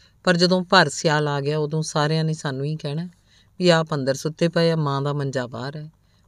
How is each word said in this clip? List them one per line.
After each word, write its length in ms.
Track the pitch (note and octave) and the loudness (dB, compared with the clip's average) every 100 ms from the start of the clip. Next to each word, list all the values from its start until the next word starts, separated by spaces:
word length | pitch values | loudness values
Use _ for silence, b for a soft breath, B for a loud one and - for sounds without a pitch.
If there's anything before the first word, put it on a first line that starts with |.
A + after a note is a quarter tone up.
| b b | b b
ਪਰ 120 | - F3 | 0 2
ਜਦੋਂ 280 | F3 F#3 | 4 2
ਭਰ 240 | F3+ F#3+ D#3 | 4 4 4
ਸਿਆਲ 400 | - E3+ D3+ D3 | 2 0 2 0
ਆ 120 | C#3+ | -2
ਗਿਆ, 180 | C#3 D3+ | -2 -2
ਉਦੋਂ 240 | D3+ D#3 | -2 -2
ਸਾਰਿਆਂ 420 | D#3 - D3+ D#3+ | -2 0 0 0
ਨੇ 80 | D#3+ | 0
ਸਾਨੂੰ 320 | D#3 D#3 C3 | -2 -6 -4
ਹੀ 120 | C#3+ D#3 | -4 -6
ਕਹਿਣਾ 320 | D3 D3 F3+ b b b b - | -6 -6 -8 b b b b 0
ਵੀ 100 | F3+ | 4
ਆਪ 260 | E3 D#3+ | 4 2
ਅੰਦਰ 200 | D3+ C3 | -2 -2
ਸੁੱਤੇ 340 | C3 D#3 D#3 E3+ | -2 -4 -2 0
ਪਏ 220 | E3 E3 | 2 2
ਆ, 60 | D#3+ | 2
ਮਾਂ 260 | D3 C#3 | 0 -2
ਦਾ 100 | C#3+ | -2
ਮੰਜਾ 340 | C#3+ C#3 B2+ A#2+ | -2 -2 -4 -6
ਬਾਹਰ 300 | A#2 B2+ D3+ | -8 -10 -10
ਹੈ। 140 | D#3 - _ _ | -14 -18 _ _